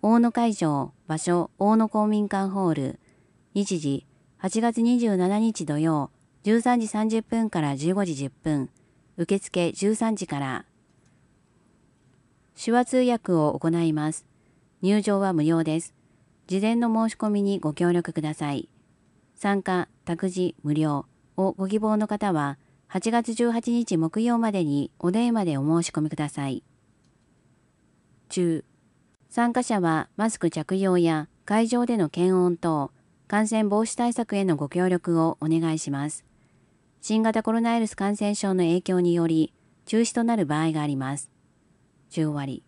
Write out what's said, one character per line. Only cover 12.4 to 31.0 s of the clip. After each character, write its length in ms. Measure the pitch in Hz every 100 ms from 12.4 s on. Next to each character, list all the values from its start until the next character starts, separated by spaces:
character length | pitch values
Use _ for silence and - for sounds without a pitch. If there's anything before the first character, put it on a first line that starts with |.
| _ -
手 100 | -
話 120 | 233
通 120 | 247 254
訳 340 | 247 240 -
を 240 | 175 151 -
行 100 | 165
い 220 | 170 165
ま 200 | 151 151
す。 140 | 160 _ _ _ _ _ _
入 180 | 180 208
場 200 | 208 202
は 120 | 196
無 120 | 170
料 180 | 151 165
で 180 | 156 156
す。 140 | - _ _ _ _ _ -
事 120 | 185
前 160 | 214 233
の 120 | 233
申 200 | 220 226
し 80 | -
込 140 | 214
み 120 | 208
に 180 | 202 196
ご 120 | 156
協 200 | 151 175
力 200 | 175 170
く 80 | 160
だ 140 | 151
さ 180 | 151 147
い。 160 | 139 - _ _ _ _ _ _ _
参 260 | 202 202
加、 260 | 190 185 170 _
託 240 | - 165 190
児 280 | 185 180 -
無 120 | 147
料 320 | 147 156 143 - _ _ -
を 140 | 190
ご 140 | - 190
希 100 | 214
望 180 | 220 214
の 100 | 214
方 280 | 208 208
は、 240 | 165 143 139 _ _ _
八 240 | 190 214
月 220 | 233 233
十 180 | 226 240
八 200 | 233 233
日 260 | 240 233 165
木 240 | 160 208
曜 180 | 233 240
ま 140 | 226
で 100 | 202
に 280 | 160 143 139 _
お 120 | 170
電 220 | 196 240
話 140 | 226 180
で 100 | 139
お 60 |
申 200 | 143 165
し 80 | 170
込 120 | -
み 80 | 151
く 60 | 151
だ 120 | 147
さ 200 | - 139
い。 140 | 131 _ _ _ _ _ _ _ _ _ _ _ _ _ _ _ _ _
中、 340 | - 175 160 - _ _ _ _ _ _
参 240 | - 240
加 80 | 233
者 180 | 247 208
は 300 | 170 160 - -
マ 120 | 220
ス 100 | -
ク 120 | 170
着 260 | 160 151 190
用 220 | 190
や 300 | 180